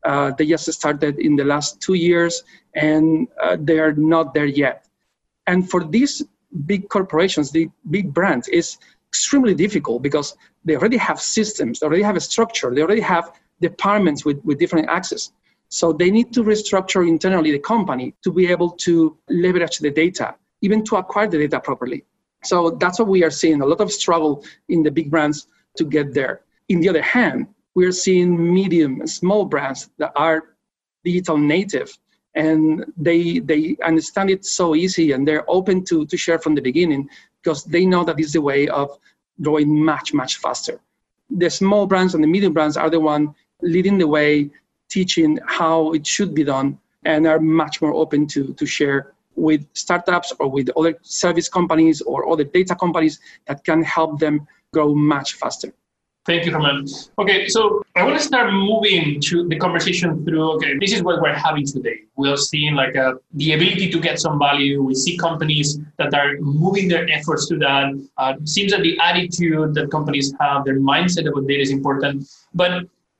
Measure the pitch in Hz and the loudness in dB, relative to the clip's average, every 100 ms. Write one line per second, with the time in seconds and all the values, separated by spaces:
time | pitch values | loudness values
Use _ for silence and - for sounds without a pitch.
0 | - 143 143 135 156 160 - 160 151 147 | -2 0 -2 0 0 0 -2 -4 -2 0
1 | 151 143 156 147 143 143 147 - - 185 | -2 0 2 2 2 0 -2 -8 -2 2
2 | 170 170 170 165 - - _ - 156 156 | 4 4 2 -2 -12 -20 _ -2 2 4
3 | 160 160 - - 170 175 151 160 156 151 | 4 2 0 -2 -2 0 2 2 2 2
4 | 156 165 160 156 147 139 139 - _ _ | 2 2 0 -2 0 0 -2 -2 _ _
5 | _ _ _ _ - 180 180 180 165 180 | _ _ _ _ 0 0 2 -2 0 0
6 | 277 - - _ _ 180 143 202 196 208 | 0 -2 -12 _ _ -12 -4 -4 -2 -2
7 | 190 156 185 185 139 156 165 _ 202 170 | 0 0 0 0 -2 -2 -2 _ -6 -4
8 | 170 143 190 135 - 170 165 - _ _ | -2 0 0 0 0 -2 -2 -8 _ _
9 | _ - - 285 254 165 196 202 147 120 | _ -4 0 2 4 2 0 0 -2 -4
10 | 139 147 143 - _ _ - 147 196 240 | -2 -2 -4 -12 _ _ -2 0 2 0
11 | - 151 - - 214 - 113 117 151 165 | -2 -4 -4 -2 -2 -2 -4 -2 0 0
12 | 208 185 - - 226 - 131 123 160 220 | 2 -2 -4 -2 -2 -2 -2 0 2 0
13 | 185 175 - - _ _ 170 - 196 208 | 2 -2 -2 -14 _ _ -4 -2 0 2
14 | 185 143 151 143 160 143 165 170 156 170 | 2 0 -2 -4 -2 -2 0 0 0 -2
15 | 180 - - _ _ _ _ - 170 156 | -4 -8 -10 _ _ _ _ -2 0 2
16 | 175 214 240 247 214 214 208 196 190 196 | 4 4 2 0 2 0 0 -2 0 0
17 | 170 165 185 190 156 143 - 226 190 131 | 2 2 2 2 2 0 0 -2 0 -4
18 | 127 - - 170 180 180 175 - - 170 | -6 -6 -4 0 2 2 0 -2 0 4
19 | 160 156 _ 175 180 180 165 - 151 143 | 2 0 _ 0 2 2 0 -2 -2 2
20 | 165 185 117 - _ _ 196 214 214 208 | 0 0 -8 -8 _ _ 0 0 2 -2
21 | 185 208 214 165 147 139 - 131 127 143 | -2 -2 0 0 0 -2 -4 -6 -6 -10
22 | _ _ _ _ - 180 160 - 180 180 | _ _ _ _ -2 0 0 0 -2 0
23 | 220 190 165 147 170 151 139 165 208 - | 2 4 2 2 2 2 2 2 0 -2
24 | - 170 156 143 - - _ 170 151 147 | 0 2 2 -2 -8 -20 _ 0 2 0
25 | 151 160 151 151 - _ _ - 156 151 | -2 0 0 -2 -8 _ _ -6 -2 0
26 | 143 131 131 - _ _ _ 175 170 165 | 0 -2 -4 -6 _ _ _ 0 2 2
27 | - 247 214 131 - _ _ - 180 180 | 0 0 0 -2 -8 _ _ 0 0 0
28 | - 185 180 175 170 185 196 165 147 131 | 0 2 4 2 2 2 2 2 2 -2
29 | 156 - 175 208 185 147 139 131 - _ | -8 -4 0 0 0 -2 -4 -8 -14 _
30 | 151 - 160 160 160 _ _ _ _ _ | -6 0 0 0 -4 _ _ _ _ _
31 | 175 180 180 151 147 165 202 147 - - | -4 -2 0 0 2 2 0 -4 -6 -14
32 | _ _ _ - 156 160 156 160 - - | _ _ _ -2 2 2 2 0 -6 -4
33 | 156 170 170 170 135 151 156 - 165 160 | 0 2 2 -2 0 0 0 -2 0 0
34 | 156 - 196 190 - - 175 156 185 185 | 0 -4 0 -2 -2 -2 0 2 0 0
35 | 165 131 139 151 - 180 190 185 180 170 | 0 2 2 2 2 0 2 0 0 -2
36 | 151 170 - 165 160 147 127 135 175 139 | 0 -4 0 0 2 0 2 0 2 0
37 | 143 - _ _ - 147 - 170 185 180 | -4 -12 _ _ -4 -4 -2 2 4 4
38 | 170 151 156 156 143 139 143 143 139 - | 2 -2 0 0 0 0 0 0 -4 -8
39 | _ _ _ _ 151 151 147 151 156 143 | _ _ _ _ -2 2 4 4 2 0
40 | - 147 131 - - 127 - - _ _ | -2 -4 -2 -6 -6 -6 -8 -12 _ _
41 | _ _ _ 202 170 - 190 208 196 190 | _ _ _ -2 -2 0 2 2 2 2
42 | 185 175 151 180 202 156 151 151 156 165 | 2 2 2 2 2 2 0 0 0 2
43 | 156 147 147 - _ _ 175 170 185 196 | 2 0 -2 -4 _ _ -2 2 2 2
44 | 160 151 147 151 143 - _ _ _ - | 2 2 4 2 0 -8 _ _ _ -4
45 | 185 - 160 156 - - 165 165 156 160 | 0 2 2 2 -2 -2 0 2 0 -2
46 | 151 - 202 151 143 135 139 139 _ _ | -4 -4 -2 0 0 0 -2 -4 _ _
47 | - 156 160 156 156 160 151 - 156 156 | -2 2 4 4 4 2 0 -2 -2 0
48 | 156 147 147 143 135 - 143 - 143 139 | 0 0 0 -2 -6 -4 -6 -2 0 0
49 | 135 _ _ - 156 156 147 - - 175 | -4 _ _ -2 0 0 -2 -12 -2 -2
50 | 175 180 170 - 143 135 127 127 165 165 | 0 -2 -2 -6 -4 -2 -2 0 0 0
51 | - - 180 170 165 185 175 160 160 151 | -10 -2 0 0 -2 -2 0 4 4 4
52 | - 139 - 165 147 180 185 180 180 165 | -2 -4 -2 0 0 0 0 0 0 2
53 | 160 151 - - - 143 - 160 151 - | 0 -2 -20 -20 -12 -8 0 0 0 0
54 | 160 147 156 151 147 _ _ 160 147 147 | -2 0 0 -2 -4 _ _ 0 2 2
55 | 147 143 139 - - - - - _ _ | 2 0 -4 -8 -8 -8 -12 -16 _ _
56 | _ _ - 170 170 165 147 139 139 - | _ _ -2 -2 0 0 0 -2 -6 -12
57 | - - 202 196 214 226 214 - - - | -14 -4 0 0 0 2 2 0 -4 0
58 | 254 302 - 254 233 196 196 220 208 185 | 0 0 0 0 2 0 0 2 2 2
59 | 151 147 147 175 175 160 180 165 180 170 | 0 -2 -2 -2 -2 -2 -2 0 -2 0
60 | 170 147 165 160 160 156 147 139 196 196 | -2 -2 -2 0 0 0 -2 -2 0 0
61 | 175 165 156 143 160 151 139 135 117 110 | 0 0 0 0 -2 -2 -4 -4 -6 -8
62 | _ - 139 139 - 151 151 143 131 131 | _ -4 -2 0 -2 -2 0 0 0 0
63 | 131 131 _ 147 151 156 185 196 190 165 | -2 -2 _ -4 0 2 2 0 -2 -2
64 | 156 151 165 151 143 143 143 139 135 131 | -2 -2 -2 0 0 2 0 0 0 -2
65 | - - 165 160 151 151 147 - - _ | -4 -2 -4 -2 -2 0 -2 -4 -10 _
66 | 147 143 143 143 147 147 180 202 185 165 | -2 0 0 -2 -2 0 0 2 0 0
67 | 160 151 - 147 - 160 143 139 139 139 | 0 -4 -2 -4 -2 -2 0 0 0 -4
68 | - - 135 135 151 - 196 196 165 160 | -12 -4 -4 -4 -4 -4 0 0 0 0
69 | 170 180 180 - 170 156 156 147 143 156 | 0 0 -2 -2 0 0 0 -2 -2 -4
70 | 147 143 139 - 143 135 127 135 135 147 | -2 -2 -4 -2 0 0 0 0 2 2
71 | 180 175 151 139 135 139 135 139 139 139 | 0 0 -2 -2 -2 0 0 0 -2 -2
72 | 143 139 - - _ 175 180 180 180 _ | -2 -4 -10 -18 _ -2 0 0 -8 _
73 | _ _ | _ _